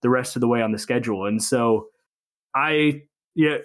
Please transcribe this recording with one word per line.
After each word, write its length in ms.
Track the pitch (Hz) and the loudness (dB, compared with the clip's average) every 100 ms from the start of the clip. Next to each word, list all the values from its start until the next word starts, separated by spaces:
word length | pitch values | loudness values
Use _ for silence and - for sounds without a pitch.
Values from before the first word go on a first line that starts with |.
the 80 | 123 | 0
rest 260 | 127 123 123 | 0 -2 -2
of 60 | |
the 60 | 120 | 0
way 140 | 117 | 2
on 120 | 110 | 0
the 40 | 107 | -2
schedule. 480 | - 120 117 95 101 | -2 -2 -2 -4 -2
And 160 | 110 | -4
so 460 | - 127 117 110 - _ _ _ _ _ _ | 0 0 2 0 -2 _ _ _ _ _ _
I, 500 | 135 151 151 151 143 - _ _ | -4 0 2 0 -2 -8 _ _
yeah, 240 | 165 151 139 | 0 0 0